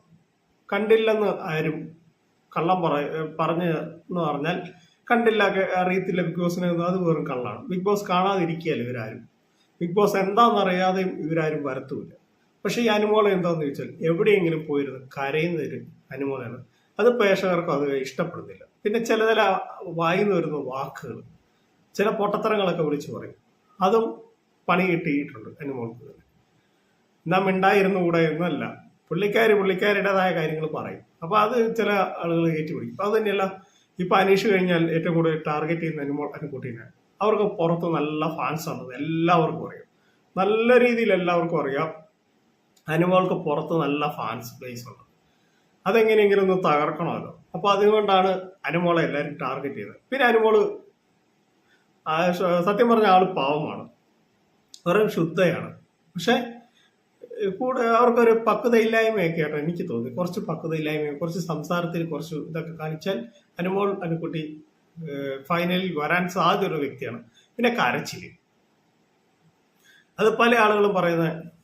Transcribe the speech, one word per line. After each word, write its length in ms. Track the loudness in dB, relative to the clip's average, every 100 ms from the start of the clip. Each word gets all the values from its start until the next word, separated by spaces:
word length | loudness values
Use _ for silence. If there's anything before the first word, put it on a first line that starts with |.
| _ _ _ _ _ _ -6
കണ്ടില്ലെന്ന് 540 | -2 4 4 4 2 0
ആരും 680 | -2 -4 -2 -2 -4 -10 -16 _ _ _ _ _ -2
കള്ളം 260 | 0 2
പറ-, 340 | 0 0 -2 -6
ഏഹ്, 200 | -6 -4
പറഞ്ഞ് 320 | -2 0 0
എന്ന് 480 | -2 -4 -12 -8 -4
പറഞ്ഞാൽ 420 | -2 -2 -2 -4 -6 -16 _ _ -2
കണ്ടില്ല, 380 | 2 4 4 2
കെ-, 260 | 2 0 0
അറിയത്തില്ല 460 | 0 0 -2 -2
Bigg 180 | -2 -2
Boss-നെ 300 | -2 -2 -2
എന്ന്, 140 | 0
അത് 240 | 0 0 0
വെറും 180 | 0 -2
കള്ളാണ്. 400 | -6 -6 -8 -8
Bigg 160 | -4
Boss 240 | 0 -2 0
കാണാതിരിക്കുകയല്ല 760 | 0 2 0 -2 -2 -4 -4
ഇവരാരും. 460 | -4 -8 -10 -14 -18 _ _ _ _ -8
Bigg 120 | -4 2
Boss 200 | 2 2
എന്താണെന്ന് 440 | 0 4 4 4
അറിയാതെയും 480 | 2 2 0 0 -2
ഇവരാരും 560 | -4 -4 -2 -2 -2
വരത്തുമില്ല. 580 | -4 -8 -8 -10 -12 -18 _ _ _ _
പക്ഷേ 180 | -6 0
ഈ 40 | 2
അനുമോളെ 440 | 2 2 4 4
എന്താണെന്ന് 340 | 2 0 0
ചോദിച്ചാൽ 300 | -2 -6 -10 -4 0
എവിടെയെങ്കിലും 600 | 2 4 4 4 0 -2
പോയിരുന്ന് 320 | -2 -2 -6 -12 -8
കരയുന്ന 440 | -4 -2 -2 -2
ഒരു 180 | -6 -8 -14 -20 -14
അനുമോളാണ്. 520 | -8 -6 -6 -8 -14 -18 _ _ 0
അത് 200 | 2 4
പ്രേക്ഷകർക്കും 540 | 4 2 2 0 0
അത് 240 | -2 0 -2
ഇഷ്ടപ്പെടുന്നില്ല. 680 | -4 -6 -6 -8 -14 -18 -20 _
പിന്നെ 220 | -2 -2
ചില 220 | 0 2 2
ചില 320 | 4 2 2 -4 -12
വായിൽ 400 | -10 -2 0 2
നിന്ന് 140 | 2 0
വരുന്ന 200 | -2 -4
വാക്കുകൾ, 640 | -6 -8 -8 -10 -14 -14 -16 _ _ _ _ _ _
ചില 140 | -2 -2
പൊട്ടത്തരങ്ങളൊക്കെ 720 | 0 -2 -2 0 0 0 0
വിളിച്ചു 300 | -2 -2 -6
പറയും. 220 | -12 -14 -18 _ _ _ -2
അതും 420 | 2 2 0 -4 -16 _ _ _ 0
പണി 160 | 0
കിട്ടിയിട്ടുണ്ട് 640 | 2 0 -2 -4 -4 -10 -18 -14
അനുമോൾക്ക് 400 | -10 -8 -8 -12
തന്നെ. 240 | -20 -20 _ _ _ _ _ _ _ _ _ _ 0
എന്നാ 120 | 2
മിണ്ടായിരുന്നു 640 | 2 2 4 4 4 2
കൂടെ 180 | 2 2
എന്നല്ല, 680 | 2 0 -2 -4 -6 -10 -20 _ -8
പുള്ളിക്കാരി 460 | -2 0 4 4
പുള്ളിക്കാരുടേതായ 800 | 4 2 2 2 2 2 2 2
കാര്യങ്ങൾ 320 | 2 -2 -2 -4
പറയും. 340 | -6 -8 -10 -16 _
അപ്പൊ 140 | -2 2
അത് 400 | 2 2 0 0
ചില 140 | 0
ആളുകൾ 560 | 2 0 -2 -2 2 2
ഏറ്റുപിടിക്കും. 460 | 0 -4 -6 -8
അപ്പൊ 100 | -6
അത് 140 | 0 0
തന്നെയല്ല, 440 | 0 0 -2 -4 -18 _ _ -6
ഇപ്പൊ 180 | 2 4
അനീഷ് 300 | 6 4 4
കഴിഞ്ഞാൽ 440 | 4 4 2 2
ഏറ്റവും 240 | 0 2
കൂടുതൽ 280 | 2 2 0 -2
ടാർഗറ്റ് 340 | -2 0 -2
ചെയ്യുന്ന 220 | -4 -4
അനുമോൾ 260 | -4 -4 -6
അനുക്കുട്ടീനെ. 540 | -8 -10 -10 -10 -12 -16 _ _ -4
അവർക്ക് 200 | 0 2
പുറത്ത് 520 | 0 0 0 0 0
നല്ല 420 | -2 -2 -2 -4 -2
ഫാൻസ് 320 | -4 -6 -8
ആണ്, 140 | -10 -10
എല്ലാവർക്കും 720 | -10 -4 0 2 4 2 -2 -10
അറിയാം. 160 | -14 -20 _ _ _ _ -2
നല്ല 420 | 0 2 6 6
രീതിയിൽ 340 | 6 2 2
എല്ലാവർക്കും 480 | 2 2 0 0 -2
അറിയാം 420 | -2 -2 -4 -6 -20 _ _ _ _ _ _ _ -4
അനുമോൾക്ക് 460 | 0 2 2 2
പുറത്ത് 460 | -2 -2 -4 -2 -2
നല്ല 340 | 0 0 -2 -4
ഫാൻസ് 460 | -6 -6 -10 -14
ബേസ് 260 | -14 -14 -16
ഉണ്ട്. 240 | -20 _ _ _ _ _ _ _ _ 0
അതെങ്ങനെയെങ്കിലും 560 | 4 6 6 6 4
ഒന്ന് 220 | 4 2
തകർക്കണമല്ലോ. 760 | 2 2 2 -2 -4 -6 -8 -16 _
അപ്പൊ 140 | -4 0
അതുകൊണ്ടാണ് 720 | 2 4 4 4 4 4 0 -6 -10 -4
അനുമോളെ 360 | 0 2 2
എല്ലാവരും 320 | 0 -2 -6
ടാർഗറ്റ് 400 | -6 -6 -6 -8
ചെയ്തത്. 200 | -10 -12 -16 -6
പിന്നെ 160 | 2 4
അനുമോള്, 520 | 6 6 4 2 -2 -14 _ _ _ _ _ _ _ _ _ _ _ -4
ആ, 240 | 0 0
സ-, 320 | 0 2 2
സത്യം 240 | 2 2 4
പറഞ്ഞ 180 | 4 6
ആള് 180 | 6
പാവമാണ്, 640 | 4 0 0 0 -4 -8 -14 _ _ _ _ _ _ _ _ -8 0
വെറും 240 | 2 2
ശുദ്ധയാണ്. 640 | 0 -2 2 2 2 -6 -14
പക്ഷെ, 480 | _ _ _ -6 0 0 0 -10 -20 _ _ _ _ _ -16 -6
ഏ, 100 | -6
കൂടെ 300 | -2 -2 0
അവർക്കൊരു 640 | 2 4 4 6 4 4 2
പക്വതയില്ലായ്മയൊക്കെ 920 | 0 2 4 4 2 2 2 0 0
ആയിട്ട് 160 | -2 -2
എനിക്ക് 320 | -4 -6 -4
തോന്നി. 220 | -6 -6
കുറച്ച് 300 | -6 -6 -6
പക്വതയില്ലായ്മയും 800 | -6 -6 -6 -4 -4 -4 -4 -4
കുറച്ച് 200 | -6 -6
സംസാരത്തിൽ 680 | -6 -6 -4 -4 -2 -4 -4
കുറച്ച് 280 | -6 -8
ഇതൊക്കെ 380 | -10 -8 -8 -10
കാണിച്ചാൽ 560 | -10 -10 -8 -6 -6 -8 -16 _ -8
അനുമോൾ 460 | -4 -2 -2 -2
അനുക്കുട്ടി, 560 | -4 -4 -4 -8 -8 -12 -20 _ _ -16
ഏ, 340 | -12 -8 -8 -8
ഫൈനലിൽ 560 | -4 -2 0 0 -2 -2
വരാൻ 300 | 0 0 -2
സാധ്യതയുള്ള 500 | 0 2 2 0 -2
വ്യക്തിയാണ്. 440 | -6 -6 -10 -12 -16
പിന്നെ 420 | _ _ -2 0
കരച്ചില്, 600 | 2 0 0 -6 -12 -16 -20 _ _ _ _ _ _ _ _ _ _ _ _ _ _ _ _ _ 0
അത് 180 | 2 4
പല 160 | 4
ആളുകളും 400 | 6 4 4 4
പറയുന്ന, 480 | 4 2 2 0 -2 -10 -20